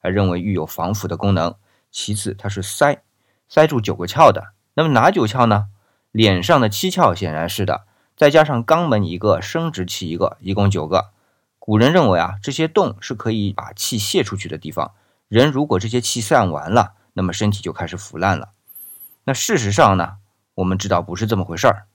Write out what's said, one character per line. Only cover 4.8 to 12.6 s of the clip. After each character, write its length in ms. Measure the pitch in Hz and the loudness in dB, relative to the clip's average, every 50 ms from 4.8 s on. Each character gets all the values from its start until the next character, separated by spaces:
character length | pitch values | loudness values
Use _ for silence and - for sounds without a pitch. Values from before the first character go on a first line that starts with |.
| 160 | 0
么 60 | 160 | 2
哪 200 | 139 117 120 170 | 2 4 4 4
九 160 | 208 190 120 | 2 2 -2
窍 200 | 104 - 131 120 | -2 2 2 2
呢？ 200 | 113 107 104 104 101 - _ _ _ _ _ _ _ | 4 4 2 0 -4 -10 _ _ _ _ _ _ _
脸 300 | _ 110 113 104 95 90 | _ 2 4 4 4 2
上 180 | 87 - 170 143 | 2 2 2 4
的 80 | 120 107 | 4 0
七 200 | 101 - - 185 | -2 -2 -4 -4
窍 260 | 185 185 170 110 87 | 0 2 2 2 2
显 180 | 85 98 80 78 | 0 -4 -6 -4
然 160 | 78 82 90 | -4 -6 -6
是 160 | - - 98 | -4 -4 -2
的， 200 | - 76 - _ _ _ _ _ _ _ | -2 -2 -6 _ _ _ _ _ _ _
再 140 | _ 156 147 | _ 4 6
加 140 | 139 160 156 | 6 6 4
上 200 | 147 143 117 113 | 4 0 -4 0
肛 240 | - 160 170 175 | 0 0 2 2
门 160 | 156 120 107 98 | 2 2 0 0
一 140 | 80 85 | -2 -4
个， 240 | 90 101 107 92 80 | -2 0 0 0 0
生 300 | - - - 165 165 165 | -2 -6 -6 -4 -4 -4
殖 140 | 156 - 92 | -6 -6 -8
器 240 | - - - 98 80 | -8 -8 -8 -8 -8
一 80 | 80 | -4
个， 200 | 85 92 - - _ | -4 -4 -4 -4 _
一 140 | - 95 98 | -8 -6 -2
共 160 | 104 101 98 | 2 2 2
九 180 | 98 87 76 | 2 0 -2
个。 220 | 78 90 90 - - _ _ _ _ _ _ _ _ _ | 0 -2 -2 -2 -2 _ _ _ _ _ _ _ _ _
古 200 | _ - - 107 | _ -4 0 2
人 140 | 107 117 139 | 4 4 6
认 180 | 170 185 151 110 | 6 4 4 4
为 100 | 92 82 | 2 2
啊， 160 | 85 87 98 101 | 0 -2 -6 -10
这 100 | - 139 | -10 -8
些 160 | 135 - | -4 -2